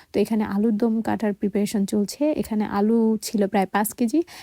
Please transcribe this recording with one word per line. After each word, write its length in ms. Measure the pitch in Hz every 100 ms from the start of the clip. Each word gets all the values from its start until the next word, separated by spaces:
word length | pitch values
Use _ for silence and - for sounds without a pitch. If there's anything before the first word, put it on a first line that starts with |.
| -
তো 80 | -
এখানে 240 | 202 220
আলুর 320 | 214 202 220 208
দম 240 | 233 220
কাটার 320 | 220 208 214
প্রিপারেশন 540 | 202 208 196 202 208 196
চলছে। 460 | 214 202 - 294
এখানে 320 | 302 214 214
আলু 540 | 208 196 208 233 220 220
ছিল 240 | - 208 196
প্রায় 200 | 202 190
পাঁচ 260 | 202 214
কেজি। 300 | - 240 294 339 -